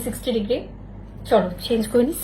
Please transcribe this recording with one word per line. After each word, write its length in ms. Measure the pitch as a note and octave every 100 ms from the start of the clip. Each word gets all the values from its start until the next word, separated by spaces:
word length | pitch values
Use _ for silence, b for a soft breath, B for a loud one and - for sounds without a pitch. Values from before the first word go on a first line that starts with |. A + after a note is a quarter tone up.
| A#3
সিক্সটি 240 | - - A#3
ডিগ্রি। 200 | G#3 C4+ - - - - - - -
চলো 180 | A3 F3+ F3+ -
চেঞ্জ 180 | A#3 G#3+
করে 120 | A#3+ B3
নিই 100 | E4+